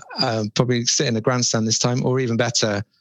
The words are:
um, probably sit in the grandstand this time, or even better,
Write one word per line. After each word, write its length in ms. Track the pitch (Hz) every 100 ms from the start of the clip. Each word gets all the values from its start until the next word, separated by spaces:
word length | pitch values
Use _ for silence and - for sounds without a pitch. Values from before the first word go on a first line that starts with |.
| - -
um, 280 | 127 113 107
probably 340 | - 123 123 120
sit 220 | - 139
in 60 |
the 80 | 113
grandstand 460 | 110 123 120 113 110
this 120 | -
time, 260 | 123 127 139
or 160 | 131
even 160 | 123 113
better, 460 | 120 - 113 101 - _